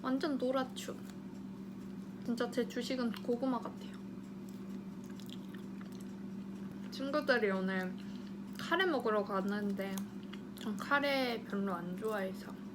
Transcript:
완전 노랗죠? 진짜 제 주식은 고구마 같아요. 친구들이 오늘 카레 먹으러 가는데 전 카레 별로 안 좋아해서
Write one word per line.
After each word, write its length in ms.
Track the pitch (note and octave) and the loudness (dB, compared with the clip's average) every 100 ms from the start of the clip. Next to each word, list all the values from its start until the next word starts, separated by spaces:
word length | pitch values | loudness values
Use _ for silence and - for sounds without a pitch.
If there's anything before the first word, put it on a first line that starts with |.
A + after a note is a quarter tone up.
완전 340 | B3+ C4 E4 C4+ | 2 2 4 2
노랗죠? 580 | B3 C4 B3+ - - - - - - - - - - - - - - - | 4 2 0 -4 -6 -6 -8 -8 -8 -8 -8 -8 -8 -8 -8 -8 -8 -6
진짜 280 | - A#3 A#3+ | -2 2 2
제 160 | - A3 | 2 2
주식은 560 | - A#3+ B3+ A#3+ G3 | 0 0 2 2 0
고구마 360 | - A#3+ C4 A#3+ | 0 2 4 2
같아요. 360 | G3 - - - - - - - - - - - - - - - - - - - - - - - - - - - - - - - - | 0 -6 -8 -8 -8 -8 -8 -8 -8 -8 -6 -6 -6 -8 -8 -8 -8 -8 -8 -8 -8 -8 -8 -8 -8 -8 -6 -6 -8 -8 -8 -6 -6
친구들이 580 | - C4+ D4 C#4+ B3 G#3 | -2 2 2 6 6 6
오늘 420 | F#3+ F#3+ F#3+ F#3 F#3+ - - - - - - | 4 4 2 0 -2 -6 -6 -6 -8 -8 -6
카레 260 | - E4+ F#4 | 2 4 6
먹으러 380 | C#4+ A#3 G#3+ | 6 6 4
가는데 720 | G3+ G3 G3 G3+ G3+ G3 G3 G3 G3+ - - - - - | 4 2 2 2 2 0 0 -2 -2 -6 -8 -8 -8 -4
전 180 | - G3 | -2 -2
카레 680 | - C#4+ C#4+ C#4 B3+ A3+ - | 4 4 6 4 4 0 0
별로 280 | G3+ G3 | 0 2
안 240 | F3 F3 F#3 | 0 0 -2
좋아해서 680 | A3 G#3+ F#3+ G3 - - - | 0 0 0 -2 -6 -8 -8